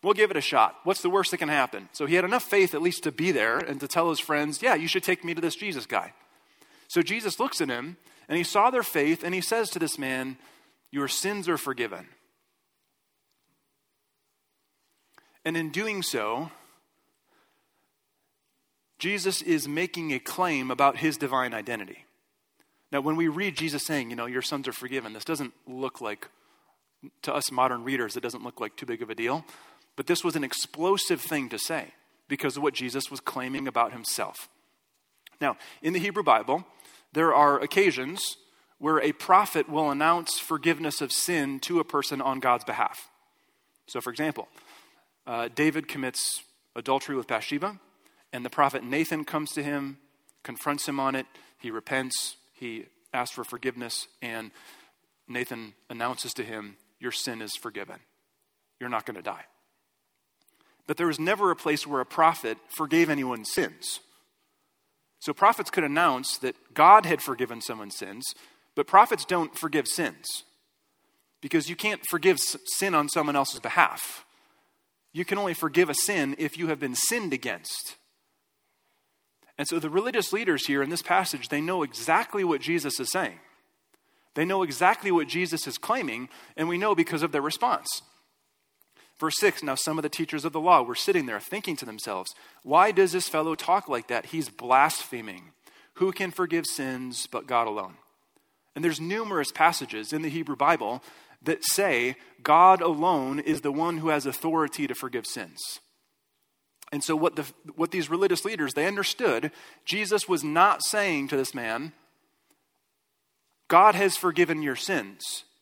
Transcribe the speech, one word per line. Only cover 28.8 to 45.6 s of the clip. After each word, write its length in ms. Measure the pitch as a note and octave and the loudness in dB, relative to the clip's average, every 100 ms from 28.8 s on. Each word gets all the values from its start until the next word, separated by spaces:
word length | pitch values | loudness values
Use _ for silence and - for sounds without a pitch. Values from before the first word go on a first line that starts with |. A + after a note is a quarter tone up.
| B2+ | -8
big 160 | A#2 | -8
of 80 | A2+ | -8
a 60 | G#2+ | -6
deal. 300 | A#2 D3 - - - _ _ - | -4 -4 -6 -20 -20 _ _ -12
But 100 | C3+ | -2
this 160 | F3 | 0
was 140 | F3 D#3+ | 0 -2
an 80 | C3+ | -4
explosive 760 | - - - F3 G3 - D#3+ | -4 -8 -2 0 2 2 -2
thing 280 | - D3+ B2+ | -2 -4 -4
to 100 | A2+ | -6
say 340 | - D#3+ D#2+ _ _ _ _ | -4 -6 -8 _ _ _ _
because 260 | C#3+ C#3+ C#3 | -4 -2 0
of 80 | |
what 100 | D3 | -2
Jesus 380 | C#3 B2+ C3 - | -2 -6 -6 -6
was 80 | C3+ | -8
claiming 480 | - - B2+ C3+ C3+ | -8 -6 -6 -6 -2
about 240 | A#2+ A#2 | 0 0
himself. 580 | A#2 A2 - - - - _ _ _ _ _ _ _ - _ | -2 -6 -4 -6 -8 -18 _ _ _ _ _ _ _ -20 _
Now, 160 | C#3+ A#2 - - | -4 -4 -10 -6
in 100 | D#3 | -4
the 80 | F3+ | -2
Hebrew 240 | G3+ F#3+ | -2 0
Bible, 420 | E3 A2+ A2 D3+ F#3 - - - _ | 4 4 4 -4 -4 -20 -20 -20 _
there 220 | D3 E3 | 2 4
are 260 | C#3 D3 C#3 | 8 8 6
occasions 800 | C#3+ G3 G3 C3+ C3 F#3+ - - _ _ _ _ | 2 4 4 2 -6 -6 -6 -8 _ _ _ _
where 240 | D3 D#3 | 0 2
a 100 | C3+ | 2
prophet 560 | D3+ - F#3 G3+ E3 C#3+ | -2 6 6 6 0 0
will 240 | D3+ D#3 | 0 0
announce 480 | C#3 D#3 E3+ D#3+ - | 2 4 4 0 -6
forgiveness 600 | - D#3 D#3+ D#3 D#3+ - | -4 0 0 0 -2 -4
of 100 | C#3 | -2
sin 480 | - - F3 C#3 C3+ | -2 0 0 0 -4
to 200 | - F3 | 0 0
a 20 | |
person 380 | D#3 D3 C3+ C#3 | 2 -2 -2 -2
on 180 | C3 C3 | -2 0
God's 240 | C3 A#2+ | 2 2
behalf. 460 | - A#2 G#2+ - - _ _ _ _ _ _ _ _ | 0 -2 -2 -2 -18 _ _ _ _ _ _ _ _
So, 120 | B2+ | -8
for 100 | B2 | -8
example, 380 | A#2 D3+ B2+ G#2 - - - _ _ _ _ - | -4 -6 -6 -12 -18 -20 -20 _ _ _ _ -8
uh, 220 | A#2 A#2 | -6 -6
David 400 | A#2+ | 0